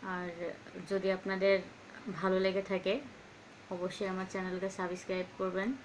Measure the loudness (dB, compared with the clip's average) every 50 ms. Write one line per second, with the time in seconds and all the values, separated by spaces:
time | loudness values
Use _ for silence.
0 | -4 -2 -2 -2 -2 -4 -4 -4 -4 -4 -4 -6 -12 -12 -10 -10 -4 0 0 2
1 | 4 4 2 2 2 -2 0 4 6 6 6 6 4 -2 -12 -16 -16 -16 -14 -10
2 | -8 -6 -4 2 4 4 6 6 6 4 4 2 0 2 0 2 4 2 2 2
3 | 0 -6 -14 -16 -18 -18 -18 -18 -18 -18 -18 -18 -8 -8 -4 -2 -2 -2 -2 -2
4 | -2 -2 0 -2 -4 -2 -2 -2 -2 0 -2 0 0 -2 0 0 -2 0 -2 -4
5 | -2 -2 0 0 0 -2 -2 -2 -2 0 2 2 2 2 0 -2 -4